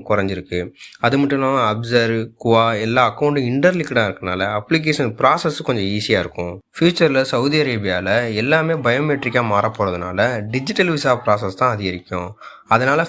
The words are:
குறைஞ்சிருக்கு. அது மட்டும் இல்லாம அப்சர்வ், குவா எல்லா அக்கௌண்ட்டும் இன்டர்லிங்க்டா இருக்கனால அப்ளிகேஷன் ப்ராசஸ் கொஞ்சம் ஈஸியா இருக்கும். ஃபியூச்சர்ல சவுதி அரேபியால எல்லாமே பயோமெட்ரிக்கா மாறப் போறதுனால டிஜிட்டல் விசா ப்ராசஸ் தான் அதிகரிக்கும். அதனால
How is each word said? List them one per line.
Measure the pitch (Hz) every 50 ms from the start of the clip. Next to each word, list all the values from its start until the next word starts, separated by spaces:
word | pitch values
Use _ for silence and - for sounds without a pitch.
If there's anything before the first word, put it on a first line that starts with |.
| - -
குறைஞ்சிருக்கு. | 107 101 98 98 95 90 87 - 90 87 87 - - - - - - - -
அது | 120 135 139
மட்டும் | 143 139 143 135
இல்லாம | 135 131 135 131 120 107
அப்சர்வ், | 107 110 117 117 123 120 117 113 117 113 113 113 - - -
குவா | 120 113 113 113 113 113 104 110
எல்லா | 110 120 127 123 110
அக்கௌண்ட்டும் | 107 - 147 147 147 143 131 120
இன்டர்லிங்க்டா | 123 139 139 180 185 175 151 - 127 120 110 98
இருக்கனால | 92 - 95 92 90 92 95 101 107 104
அப்ளிகேஷன் | 104 - 170 160 156 156 151 - 139 113 107 -
ப்ராசஸ் | - 131 151 170 - 165 151 - 135 -
கொஞ்சம் | 127 110 98 98 101 104
ஈஸியா | 101 - 110 95 85
இருக்கும். | 85 - - 87 87 87 - - _ - -
ஃபியூச்சர்ல | 160 175 175 - 170 151 135 131 131 131
சவுதி | - 120 127 143 151 156 147
அரேபியால | 135 120 107 101 95 90 90 92 95 104 117 123 117 107 104
எல்லாமே | 113 135 156 160 160 160 165 151 127 120
பயோமெட்ரிக்கா | 120 135 151 151 143 139 135 123 123 127 120 110
மாறப் | 104 101 107 120 110 -
போறதுனால | 104 95 90 85 90 90 92 95 107 123 123 110 101 110 110
டிஜிட்டல் | 131 135 - 208 - 185 175 160
விசா | 143 - 139 123 110 -
ப்ராசஸ் | 110 104 104 107 95 90 -
தான் | 131 127 113
அதிகரிக்கும். | 101 101 92 90 90 - - - 90 90 90 107 - - - - - _ - 110
அதனால | 113 123 135 180 190 175